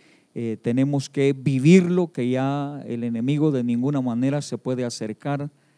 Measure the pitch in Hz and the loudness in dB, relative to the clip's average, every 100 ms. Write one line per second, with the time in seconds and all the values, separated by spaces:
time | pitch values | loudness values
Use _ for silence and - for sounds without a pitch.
0 | _ _ _ - 117 107 120 123 139 139 | _ _ _ -8 -6 -4 -2 0 2 0
1 | 135 143 139 139 131 135 143 190 175 180 | -4 0 0 0 -2 2 8 8 8 0
2 | 175 - 123 127 135 143 143 143 - 117 | -2 -2 -2 0 -2 -2 -6 -10 -10 -6
3 | 120 117 127 147 156 135 120 120 131 143 | -4 -4 -2 2 2 2 0 0 0 0
4 | 127 117 135 147 139 120 131 127 120 - | -2 0 0 -2 -6 -8 -6 -4 -4 -6
5 | 110 107 143 143 147 _ _ | -10 -8 -6 -6 -8 _ _